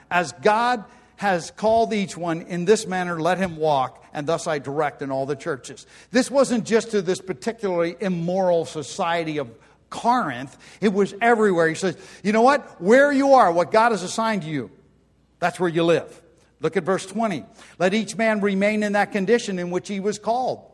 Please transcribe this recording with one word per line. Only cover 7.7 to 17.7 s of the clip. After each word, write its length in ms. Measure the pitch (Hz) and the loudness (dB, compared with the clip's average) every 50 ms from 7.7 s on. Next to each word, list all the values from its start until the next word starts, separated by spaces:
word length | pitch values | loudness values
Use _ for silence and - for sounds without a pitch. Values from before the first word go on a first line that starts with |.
| 180 170 170 170 180 - | -2 0 -2 -2 -4 -4
immoral 680 | 220 190 185 170 165 170 180 190 190 180 175 170 160 | -4 -4 -2 -2 -2 -2 -2 0 2 2 2 2 0
society 720 | - - 156 143 - - - 190 170 170 170 165 160 156 147 | -2 -6 -10 -10 -8 -6 -4 -2 0 0 -2 -2 -4 -4 -6
of 100 | 139 120 113 - _ _ _ _ _ - | -6 -8 -10 -20 _ _ _ _ _ -16
Corinth. 680 | - - - 226 247 254 214 156 123 120 135 143 - - - - - - | -12 -4 0 0 0 0 0 -4 -6 -8 -10 -12 -14 -18 -20 -20 -6 -2
It 120 | 180 214 185 | 0 0 2
was 200 | 202 202 - 196 196 | 2 0 0 0 0
everywhere. 480 | 233 233 240 220 214 208 185 170 165 160 | 2 4 4 4 4 4 4 4 2 2
He 60 | 156 | 2
says, 200 | - - 185 151 - - - - - - | 0 -2 -4 -4 -6 -10 -20 -16 -6 -2
"You 80 | 190 | 0
know 100 | 214 220 | 2 4
what? 400 | 226 254 285 277 - - - - | 6 4 4 2 0 -6 -12 -4
Where 300 | 170 180 233 262 277 285 | 2 6 6 6 6 6
you 240 | 285 262 277 277 269 | 4 4 4 6 8
are, 160 | 254 233 180 | 8 8 6
what 200 | 170 170 175 175 | 4 2 2 4
God 200 | - 220 226 240 | 4 4 4 4
has 100 | 226 185 | 2 0
assigned 400 | 175 180 - - 226 220 - 190 | -4 -6 -4 -4 -2 -2 -2 -4
to 80 | 156 156 | -4 -6
you, 220 | 156 139 120 - - _ _ _ _ _ _ _ _ _ _ _ _ - | -6 -6 -6 -8 -12 _ _ _ _ _ _ _ _ _ _ _ _ -4
that's 220 | - 180 170 - | -4 -4 -2 0
where 100 | 185 175 | -2 -2
you 140 | 156 165 165 | 0 2 2
live." 400 | 170 165 139 98 - - - _ _ _ _ _ _ _ _ | 2 2 2 0 -4 -12 -20 _ _ _ _ _ _ _ _
Look 160 | - 160 - | -6 -4 -2
at 80 | 196 160 | -2 -2
verse 220 | 151 190 175 - | -2 -2 -2 -4
twenty. 400 | - - 214 226 220 180 135 - - - - - - | -6 -6 -4 -4 -2 -4 -4 -8 -12 -20 -20 -20 -16